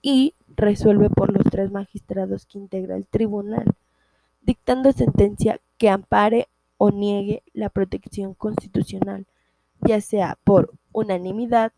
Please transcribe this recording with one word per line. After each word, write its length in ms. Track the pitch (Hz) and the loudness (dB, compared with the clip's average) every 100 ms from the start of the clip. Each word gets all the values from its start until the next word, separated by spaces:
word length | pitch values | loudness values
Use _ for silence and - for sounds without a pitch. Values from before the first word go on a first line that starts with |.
y 340 | 277 269 269 - _ - | 2 2 2 -2 _ -2
resuelve 540 | 214 208 220 202 202 | 0 2 4 4 4
por 220 | - 196 | 2 0
los 120 | 196 - | 2 0
tres 200 | - 196 | 0 -4
magistrados 760 | 196 196 208 _ 196 190 196 _ | -6 -10 -14 _ -8 -6 -8 _
que 120 | 196 | -20
integra 380 | 196 190 185 185 | -12 -10 -8 -10
el 100 | 196 | -4
tribunal, 680 | - 220 208 202 233 220 - _ _ _ _ _ _ | -2 -2 -4 -4 -2 -2 -2 _ _ _ _ _ _
dictando 500 | - 254 - 254 262 | -4 -2 0 2 4
sentencia 680 | 269 - - 202 208 214 - _ _ | 4 0 4 2 2 -2 -2 _ _
que 140 | 220 | 2
ampare 580 | 196 190 208 208 226 - _ _ _ | 2 0 2 2 2 -2 _ _ _
o 140 | 208 | 0
niegue 520 | 202 202 202 202 214 _ | 2 -2 -2 -4 -6 _
la 180 | - 208 | -8 -6
protección 640 | - 190 196 - - 190 | -4 -4 -6 -12 -10 -10
constitucional, 920 | 190 214 208 - 214 - 190 196 196 196 _ _ _ _ _ | -8 -6 -6 -6 -6 -6 -4 -4 -4 -14 _ _ _ _ _
ya 200 | - 214 | 0 0
sea 380 | - 208 175 - | 0 -2 -2 -2
por 280 | - 196 - - _ | 4 4 2 -6 _
unanimidad 800 | - 214 185 180 202 233 233 226 | -6 -4 -4 -4 -8 0 0 0